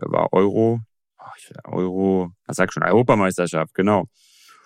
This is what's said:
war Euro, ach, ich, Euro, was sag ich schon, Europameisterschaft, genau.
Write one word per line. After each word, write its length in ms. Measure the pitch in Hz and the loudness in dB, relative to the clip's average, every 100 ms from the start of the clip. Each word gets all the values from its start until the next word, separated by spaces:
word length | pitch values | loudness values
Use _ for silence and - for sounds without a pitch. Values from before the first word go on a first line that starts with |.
war 300 | - - - | -2 -2 0
Euro, 460 | 92 101 104 113 117 113 _ _ _ | 2 2 2 0 0 -6 _ _ _
ach, 200 | - - | -20 -20
ich, 120 | - - | -20 -20
Euro, 680 | - 87 92 92 95 95 90 - - | -10 -6 -4 -2 0 0 -2 -10 -12
was 100 | 82 | -2
sag 120 | 95 | -2
ich 60 | |
schon, 80 | - | 0
Europameisterschaft, 920 | 82 101 123 113 95 92 87 80 80 | 2 4 4 4 2 0 -2 -2 -4
genau. 300 | - 98 104 - _ _ _ _ - | -2 2 2 0 _ _ _ _ -20